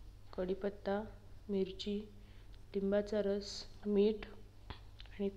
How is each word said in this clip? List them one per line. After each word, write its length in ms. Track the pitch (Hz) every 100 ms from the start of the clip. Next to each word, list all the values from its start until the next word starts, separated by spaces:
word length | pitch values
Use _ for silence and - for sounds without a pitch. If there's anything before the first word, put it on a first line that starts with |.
| - - -
कढीपत्ता, 680 | - 185 190 202 196 - 202 220 - - - -
मिरची, 600 | 196 190 - 208 202 214 - - - - - - 202
लिंबाचा 460 | 196 202 208 214
रस, 440 | 196 202 202 - - - 208
मीठ 400 | 202 208 214 - - - - - - - - -
आणि 200 | - 196